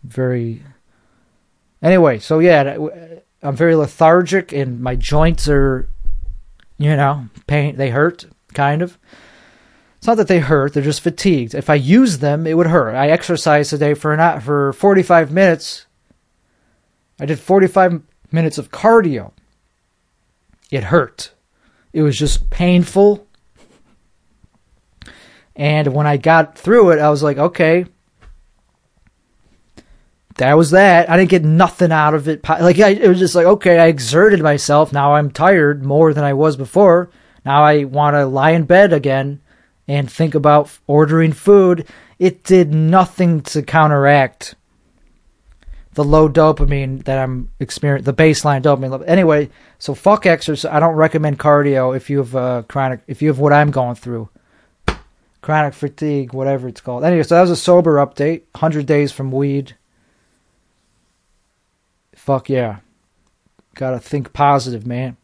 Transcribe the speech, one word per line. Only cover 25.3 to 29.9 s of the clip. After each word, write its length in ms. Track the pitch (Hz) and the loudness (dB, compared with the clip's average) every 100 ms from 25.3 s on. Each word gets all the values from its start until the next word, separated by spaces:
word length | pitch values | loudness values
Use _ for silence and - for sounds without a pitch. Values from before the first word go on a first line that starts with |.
| _ _ | _ _
And 400 | - 143 151 143 | -6 -2 0 -2
when 140 | 135 147 | -2 -2
I 80 | 143 | 0
got 420 | 156 165 156 - | 2 2 2 -6
through 320 | - 233 196 | 0 4 4
it, 100 | 156 | 4
I 100 | 151 | 2
was 140 | 147 | 0
like, 140 | 151 139 | -2 -2
"Okay, 480 | 160 - 160 170 180 _ _ _ - - _ _ _ _ _ _ _ _ _ _ _ _ _ _ _ | -4 0 0 0 -2 _ _ _ -20 -20 _ _ _ _ _ _ _ _ _ _ _ _ _ _ _